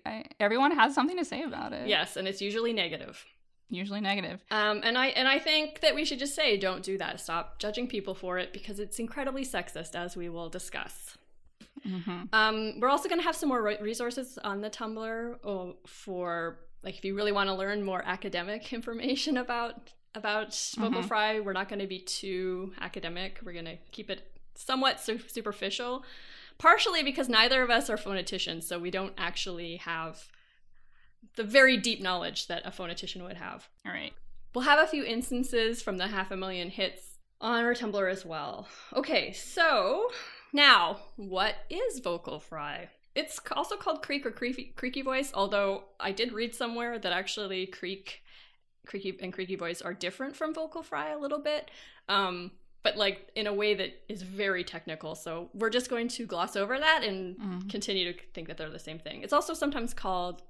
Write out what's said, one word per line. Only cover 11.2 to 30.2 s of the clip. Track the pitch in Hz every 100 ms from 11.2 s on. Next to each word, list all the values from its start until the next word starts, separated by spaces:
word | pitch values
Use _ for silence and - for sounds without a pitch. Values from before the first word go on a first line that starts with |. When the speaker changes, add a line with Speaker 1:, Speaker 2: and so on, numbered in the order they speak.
| _ - - _ - - 202
Speaker 1:
Mm-hmm. | 185 170 175 185
Speaker 2:
Um, | 220 220 220 220 214
we're | 247
also | 285 381
gonna | 339
have | 339 320
some | 294
more | 247
re-, | 208 208
resources | 208 233 240 254 247 -
on | 208 196
the | 214
Tumblr, | - 226 220 220 226 233 240
oh, | - 190 180 175 -
for, | - - 180 175 170 165 165 - -
like, | 190 190
if |
you | 190
really | 196 208
wanna | 202 196 190
learn | 196 208
more | 196 180
academic | - 180 202 170 180 220 -
<laughs> |
information | 240 240 226 247 277 302 254
about, | 247 240 233 - - - _
about | 220 214 214 214 - - -
vocal | 208 233
Speaker 1:
Mm-hmm. | 208
Speaker 2:
fry. | 220 214 220
We're | 196
not | 185 202
gonna | 202 190
be | 185
too | - - 196 185 185 185 190 185
academic. | 180 - 170 180 190 -
We're | 180
gonna | 170 165 175 -
keep | - 202
it | 190 - - - -
somewhat | - 262 262 -
su-, | - 226 -
superficial, | 240 214 202 196 196 240 254 - - - - - -
partially | 320 381 453 339
because | 277 262 262
neither | 285 240 262
of | 247
us | 226 -
are | 214
phoneticians, | 202 190 180 185 175 165
so | - 175
we | 175
don't | 185 190 -
actually | 175 - 196 175 170 170
have | 170 165 160 -